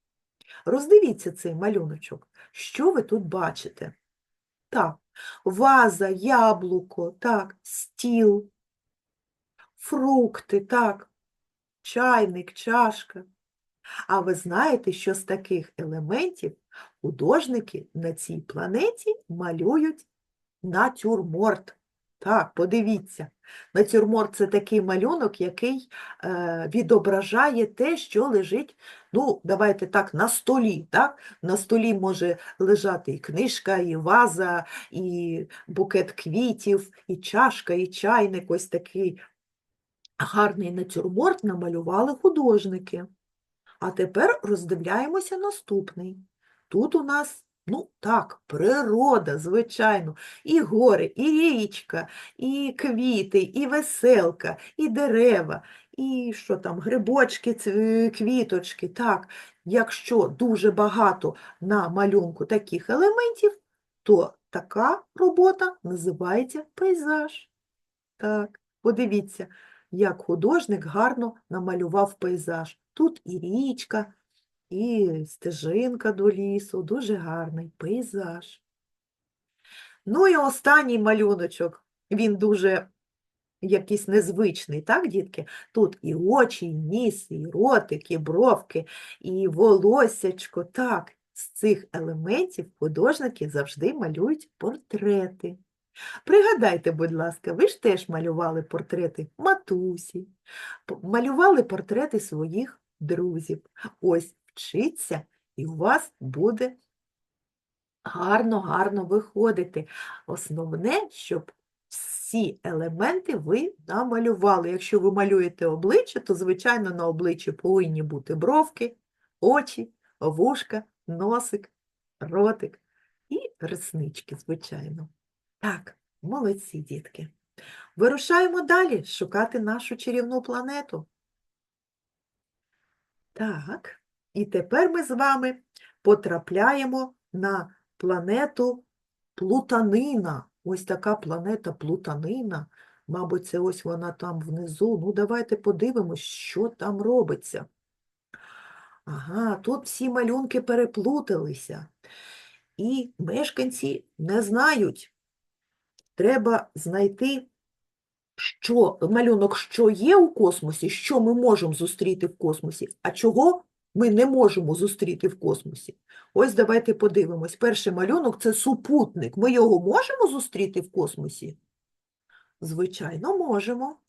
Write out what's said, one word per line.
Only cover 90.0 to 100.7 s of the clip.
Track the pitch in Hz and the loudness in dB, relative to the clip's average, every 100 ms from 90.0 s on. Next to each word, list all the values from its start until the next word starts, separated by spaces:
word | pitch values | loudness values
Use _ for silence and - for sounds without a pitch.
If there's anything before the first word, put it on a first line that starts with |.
| 226 - 190 185 - 175 | 2 0 -6 -6 -10 -10
Так, | 175 - 247 185 - _ _ | -8 -4 -2 -4 -6 _ _
з | - - | -18 -16
цих | - 214 196 - | -2 0 0 -2
елементів | 170 160 160 165 269 370 - 160 _ | -8 -8 -6 -4 -2 -2 -6 -14 _
художники | 156 151 233 302 254 - 151 | -4 2 2 2 -4 -6 -6
завжди | 143 139 143 170 | -4 -6 -4 -4
малюють | 311 170 156 226 311 - _ | -2 -6 -2 -2 -2 -8 _
портрети. | 214 262 _ 208 202 202 185 185 175 185 _ _ _ - - - | -8 -8 _ -4 0 0 -2 -8 -14 -14 _ _ _ -20 -18 -14
Пригадайте, | - 403 415 359 196 170 - | 4 6 6 4 2 2 -2
будь | 156 165 | -2 -2
ласка, | 160 165 170 175 | -2 -6 -6 -8
ви | 170 403 | 2 2
ж | - | 4
теж | 226 185 - | 2 2 -2
малювали | 165 165 160 170 160 | -4 -4 -2 -2 -4
портрети | 156 160 156 175 170 - 156 - | -6 -8 -6 -4 -4 -6 -12 -2
матусі, | 349 381 - 180 185 170 - 180 196 _ _ - - | 2 2 0 -2 -2 -6 -10 -14 -14 _ _ -18 -18